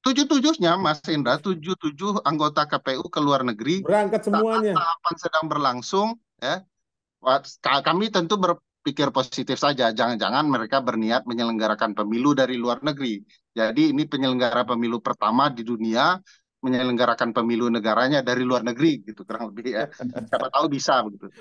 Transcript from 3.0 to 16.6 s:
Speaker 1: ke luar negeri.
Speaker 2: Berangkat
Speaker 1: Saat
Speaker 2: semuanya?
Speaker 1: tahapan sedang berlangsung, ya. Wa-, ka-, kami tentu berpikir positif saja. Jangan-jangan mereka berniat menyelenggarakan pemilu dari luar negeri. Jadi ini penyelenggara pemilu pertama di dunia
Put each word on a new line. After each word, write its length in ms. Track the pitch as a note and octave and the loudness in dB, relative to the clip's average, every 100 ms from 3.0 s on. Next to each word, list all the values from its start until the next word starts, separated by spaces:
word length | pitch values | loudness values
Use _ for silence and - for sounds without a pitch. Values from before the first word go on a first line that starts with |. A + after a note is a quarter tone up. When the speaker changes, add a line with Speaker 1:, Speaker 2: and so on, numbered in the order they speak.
| - | -4
Speaker 1:
ke 160 | D#3 | -2
luar 240 | D3 C#3 B2 | 2 2 0
negeri. 400 | G#2+ A#2+ F#3 E3 | -2 -2 -2 2
Speaker 2:
Berangkat 400 | G#3 G3+ G#3+ G#3+ | 2 2 -2 0
Speaker 1:
Saat 80 | |
Speaker 2:
semuanya? 400 | G#3 A3 A3 G#3+ F3 | 0 2 0 2 0
Speaker 1:
tahapan 380 | E3 E3+ F3 - | 0 -2 -4 -4
sedang 300 | E3+ D#3 D#3+ | -2 -2 -2
berlangsung, 640 | D3 C3+ B2 A2+ F#3+ A3 A#3 _ _ | 0 0 -2 -2 0 0 -4 _ _
ya. 240 | B2+ F#3 - _ _ _ _ _ | -4 -4 -8 _ _ _ _ _
Wa-, 180 | C3 C3+ | 0 0
ka-, 460 | - - B2+ C#3 D3 | -2 -6 0 0 2
kami 240 | E3+ A3 | 0 2
tentu 260 | G#3 E3 G#3 | 0 0 0
berpikir 800 | F#3 E3+ _ _ C#3 C#3+ C#3 | 0 0 _ _ -8 -2 0
positif 420 | C3 B2 - A#2+ B2+ | 0 -2 -6 -6 0
saja. 320 | C#3+ C3 A#2 | 0 2 0
Jangan-jangan 500 | A2 A#2+ A2+ G2 C3 D3+ | 2 -2 0 -2 0 0
mereka 320 | B2+ A2+ C3+ | 0 0 0
berniat 400 | B2+ A2+ A2 A#2+ | 0 0 0 0
menyelenggarakan 680 | A#2+ A#2+ A#2 A2 G#2+ G#2+ A2+ | -2 -2 -2 0 0 0 -2
pemilu 400 | G#2 G#2 A#2 C#3 | -2 -2 0 2
dari 240 | C3+ B2+ B2 | 2 2 0
luar 240 | A#2+ A#2+ | -2 -2
negeri. 400 | D3 C#3+ C3 G2+ - _ _ | -4 -4 -4 -4 -10 _ _
Jadi 400 | A#2 A2 A#2+ D#3 | -2 0 4 2
ini 100 | C#3 | 2
penyelenggara 640 | D3 C#3+ C3 B2+ A#2+ A#2 B2 | -2 0 0 2 2 0 0
pemilu 320 | A#2+ A#2 A#2 | -2 -2 -2
pertama 500 | - - G#2+ A#2+ D3 | -4 -2 0 2 2
di 140 | A#2 | 0
dunia 560 | A2+ A#2 A2+ A2+ D#3 F#3 _ _ _ _ | -6 -4 -2 2 2 0 _ _ _ _